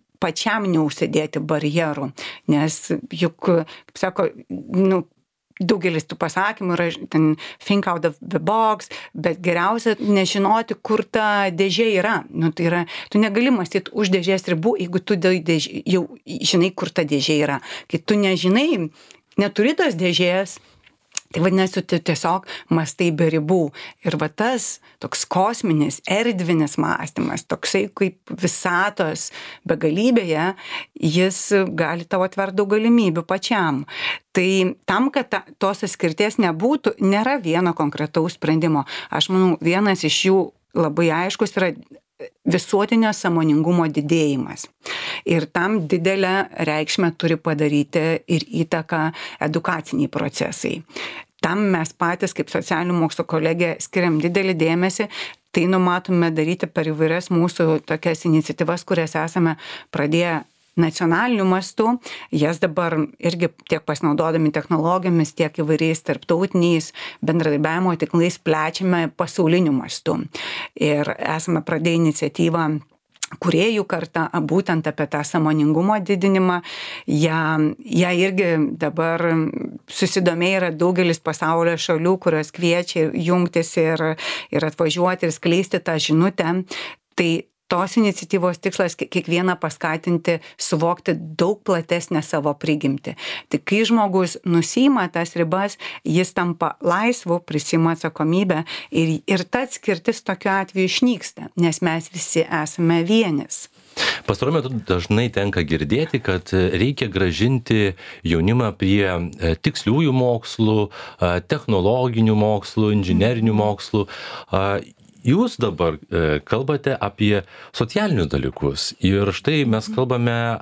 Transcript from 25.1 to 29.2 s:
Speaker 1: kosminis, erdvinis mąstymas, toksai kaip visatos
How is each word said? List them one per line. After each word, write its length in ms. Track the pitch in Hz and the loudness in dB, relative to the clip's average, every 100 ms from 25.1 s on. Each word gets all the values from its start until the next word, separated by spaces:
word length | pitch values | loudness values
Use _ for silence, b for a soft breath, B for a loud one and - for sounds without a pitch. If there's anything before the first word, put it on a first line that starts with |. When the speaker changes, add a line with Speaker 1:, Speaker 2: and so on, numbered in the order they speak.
| - - | -2 0
Speaker 1:
kosminis, 760 | 180 202 233 202 156 143 - | 2 0 0 0 2 0 -2
erdvinis 720 | - 196 233 190 170 165 147 - | -2 0 0 0 0 2 0 0
mąstymas, 680 | 156 160 165 - 175 165 - | -2 -2 -4 -6 -4 -6 -6
toksai 380 | 165 - 196 202 | -6 -2 -2 -2
kaip 320 | - 190 - - | -2 -2 -4 -12
visatos 1000 | 175 180 - 185 175 202 202 160 160 | -4 -2 0 0 0 0 0 -4 -4